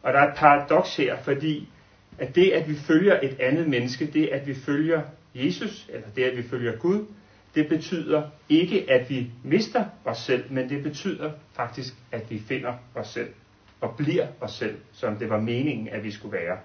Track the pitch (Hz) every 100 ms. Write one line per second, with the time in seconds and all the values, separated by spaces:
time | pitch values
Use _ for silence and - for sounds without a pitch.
0 | - 139 143 - 151 143 - 156 - -
1 | 127 135 - 139 156 147 - - _ _
2 | _ - 135 175 185 - 151 143 - 160
3 | 196 175 135 135 127 156 160 127 123 -
4 | 151 156 151 139 139 127 - 143 160 160
5 | 147 - _ 123 143 180 220 - - -
6 | - 131 127 123 120 127 117 - 175 208
7 | 208 - - _ _ 156 151 160 - 175
8 | - 156 151 - _ 156 175 208 - 127
9 | 123 131 117 - 131 180 220 240 202 -
10 | 127 113 - 123 123 135 135 139 147 -
11 | 196 160 151 151 - - 123 - 123 -
12 | - 120 - 107 - 131 151 - - -
13 | - 120 - - _ _ _ _ - -
14 | 151 180 147 - 113 - 110 - - -
15 | 117 107 110 107 113 120 147 117 110 107
16 | 107 101 107 98 85 -